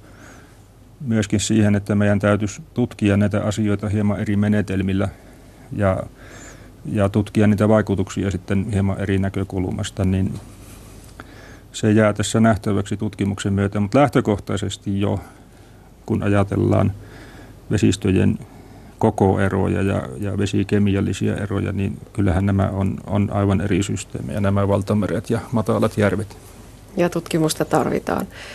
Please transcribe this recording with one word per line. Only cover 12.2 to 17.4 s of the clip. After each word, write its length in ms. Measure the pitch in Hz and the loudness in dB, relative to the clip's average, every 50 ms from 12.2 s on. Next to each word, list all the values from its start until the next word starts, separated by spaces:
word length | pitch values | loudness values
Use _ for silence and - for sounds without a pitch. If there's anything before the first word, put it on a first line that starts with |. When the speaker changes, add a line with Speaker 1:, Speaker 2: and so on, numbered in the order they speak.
| 107 - - 117 | -2 0 2 4
Speaker 1:
nähtäväksi 560 | 113 113 110 101 - 107 101 101 101 - 110 | 6 6 4 4 0 -2 -2 -2 -2 -4 -6
tutkimuksen 560 | 98 110 104 - - 104 101 98 - - 104 98 | -6 -6 -6 -4 -2 -2 -2 -2 -2 -2 -2 0
myötä. 280 | 98 101 98 - 104 | 0 0 0 0 -2
Mut 140 | 104 98 - | -2 2 4
lähtökohtaisesti 1080 | 131 143 131 - 135 113 - 104 98 - - 104 98 101 98 - - - 104 98 98 | 4 4 6 4 2 2 2 0 0 -2 -4 -6 -4 -4 -6 -8 -8 -6 -4 -2 0
jo, 200 | 101 101 101 98 - - - - - - - - - - - - - - - - - | 0 0 -2 -2 -6 -10 -18 -20 -20 -20 -20 -20 -20 -20 -20 -20 -20 -20 -20 -14 -6
kun 160 | - - - - | -4 -2 -2 0
ajatellaan 720 | 101 101 101 98 101 - 101 98 101 101 101 101 104 101 - - - - - - - - - | 2 2 2 2 2 0 0 2 2 4 4 2 2 0 -4 -10 -18 -20 -20 -20 -20 -20 -20